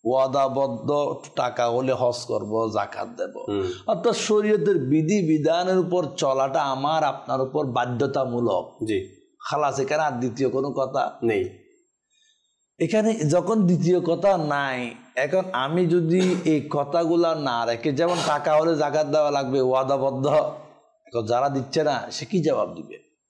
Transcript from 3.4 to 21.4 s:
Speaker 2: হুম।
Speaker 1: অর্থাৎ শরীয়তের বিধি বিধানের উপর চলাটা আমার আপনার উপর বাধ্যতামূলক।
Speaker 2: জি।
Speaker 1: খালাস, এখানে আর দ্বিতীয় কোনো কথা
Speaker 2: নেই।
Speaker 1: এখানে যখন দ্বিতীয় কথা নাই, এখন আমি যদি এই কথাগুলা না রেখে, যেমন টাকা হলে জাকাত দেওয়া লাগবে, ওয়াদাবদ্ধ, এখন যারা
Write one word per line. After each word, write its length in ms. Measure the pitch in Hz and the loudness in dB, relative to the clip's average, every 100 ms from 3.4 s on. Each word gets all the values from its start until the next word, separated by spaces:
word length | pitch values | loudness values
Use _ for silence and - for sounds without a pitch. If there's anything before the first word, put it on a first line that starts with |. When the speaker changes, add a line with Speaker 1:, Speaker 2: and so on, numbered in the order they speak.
| - | -4
Speaker 2:
হুম। 240 | 101 92 - - | -2 -2 -4 -4
Speaker 1:
অর্থাৎ 280 | 202 233 | 0 0
শরীয়তের 520 | - - 214 208 208 170 | -2 0 2 2 2 2
বিধি 380 | 180 127 151 | 0 2 2
বিধানের 760 | 156 208 165 156 147 170 180 185 | 2 2 2 2 2 0 2 2
উপর 260 | 160 180 151 - | 2 0 -2 -2
চলাটা 460 | 143 135 135 135 | 0 2 0 0
আমার 420 | 139 131 143 160 | -2 -2 0 0
আপনার 360 | 151 - - 131 | 0 -4 -4 -2
উপর 260 | 131 151 139 | -2 -2 -2
বাধ্যতামূলক। 1120 | 123 123 120 139 139 127 120 117 90 - - | -2 -2 0 -2 0 -2 0 0 0 -4 -8
Speaker 2:
জি। 480 | 110 101 - - _ _ - | -4 -2 -4 -16 _ _ -6
Speaker 1:
খালাস, 320 | 151 143 135 | -2 -2 -2
এখানে 220 | 135 151 | -2 0
আর 100 | 151 | -2
দ্বিতীয় 380 | 123 123 117 135 | -2 -6 -2 -2
কোনো 200 | 131 143 | 0 -4
কথা 480 | 127 131 131 - - | -4 -4 -2 -4 -2
Speaker 2:
নেই। 360 | 117 104 92 - _ _ _ _ _ _ _ _ _ _ _ _ | 0 0 -2 -8 _ _ _ _ _ _ _ _ _ _ _ _
Speaker 1:
এখানে 360 | 165 214 214 | 0 2 2
যখন 520 | 220 151 175 175 220 180 | 2 2 2 2 2 4
দ্বিতীয় 340 | 170 156 180 | 4 4 2
কথা 380 | 165 165 196 185 | 2 2 2 2
নাই, 560 | 151 143 139 127 120 117 - | 0 -2 -2 -2 -6 -10 -10
এখন 280 | - 139 185 185 | -4 0 0 0
আমি 340 | 123 135 170 175 | -2 0 2 2
যদি 500 | 175 160 180 185 175 | 2 4 2 2 2
এই 220 | 160 156 147 | 2 0 0
কথাগুলা 640 | 147 135 165 165 170 170 | -4 0 0 2 2 2
না 320 | 160 139 120 117 | 0 -2 -2 -2
রেখে, 260 | 117 151 | -2 -2
যেমন 240 | 135 170 170 156 | 0 0 0 0
টাকা 300 | 147 156 151 | 0 2 4
হলে 200 | 160 160 | 4 2
জাকাত 300 | 147 156 147 | 0 0 2
দেওয়া 240 | 151 147 | 2 2
লাগবে, 300 | 143 131 135 | 0 0 0
ওয়াদাবদ্ধ, 680 | 127 131 135 139 135 127 139 | 2 2 2 0 0 0 2
এখন 1000 | 151 - - - - _ _ - 117 107 | 2 2 -6 -20 -20 _ _ -8 -6 0
যারা 220 | 117 | 0